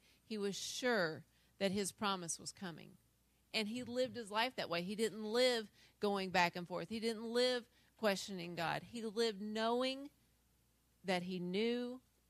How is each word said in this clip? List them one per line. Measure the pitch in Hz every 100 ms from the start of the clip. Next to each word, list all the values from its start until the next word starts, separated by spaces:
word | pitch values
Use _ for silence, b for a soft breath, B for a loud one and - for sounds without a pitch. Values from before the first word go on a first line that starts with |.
| _ _ _
He | 214
was | 202 185
sure | - - 254 220 165 156 - _ _ _
that | 196
his | 202 190
promise | - 208 185 170 -
was | 170
coming. | - 185 151 52 - _ _ _ _ _
And | 220 214
he | 247
lived | 233 240 254 220
his | 202
life | 208 254 233
that | 151
way. | 170
He | 180 208
didn't | 214 208
live | 214 233 254 233 214 b b _
going | 208 196 190
back | 180 175 180
and | 175
forth. | 175 170
He | 220
didn't | 226 214
live | 233 240 254 247 214 _ _ _
questioning | 214 190 - 190 170 170
God. | 160 147
He | 180 233
lived | 220 208 226 196
knowing | 214 214 226 247 262 269 285 - _ _ _ _ _ _ _ _
that | 185 180
he | 180 185
knew, | 175 190 226 240 247 254 - _ _